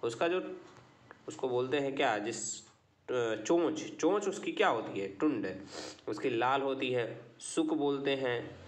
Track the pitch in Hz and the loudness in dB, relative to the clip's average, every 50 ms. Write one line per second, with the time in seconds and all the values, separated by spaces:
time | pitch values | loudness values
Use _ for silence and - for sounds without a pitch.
0 | - 117 117 - - 170 175 185 - - - - - - - - - - - - | 0 -2 0 2 2 2 4 2 0 -2 -8 -10 -12 -18 -20 -20 -20 -20 -20 -20
1 | - - - - - - 107 - - 131 123 123 127 131 147 147 139 139 131 139 | -20 -20 -20 -16 -14 -14 -8 -4 -2 0 2 2 2 2 2 0 0 0 0 2
2 | 143 131 110 104 101 113 113 - - - - - - - - _ _ _ _ _ | 2 2 2 2 0 -2 -4 -4 -6 -6 -8 -8 -10 -18 -20 _ _ _ _ _
3 | _ - 123 127 120 113 110 104 - - 165 170 170 156 156 - - - - - | _ -2 0 0 2 2 0 -2 2 2 4 4 4 4 2 0 -4 -8 -6 2
4 | - 160 190 208 202 202 - - - 170 160 - 208 185 135 113 104 107 101 101 | 2 4 4 4 2 0 -4 -2 -4 -4 0 2 4 4 4 2 -2 -4 -4 -4
5 | 98 95 - - 151 156 143 113 95 95 92 98 98 - - - - - - - | -6 -6 -4 0 2 2 2 2 -2 -4 -6 -8 -10 -12 -12 -12 -12 -12 -14 -12
6 | - - 113 - - 139 123 113 120 127 135 139 135 135 135 135 131 127 123 123 | -8 -8 -6 -2 -2 0 2 2 2 4 2 2 2 0 0 0 0 0 2 0
7 | 117 107 - - - - - - - - - - 160 156 160 147 143 143 139 135 | 0 0 -4 -10 -14 -18 -20 -14 -12 -6 0 0 2 2 2 2 2 2 2 2
8 | 135 139 139 135 135 127 120 117 104 - - - - | 2 0 0 2 2 0 0 0 -2 -6 -12 -14 -16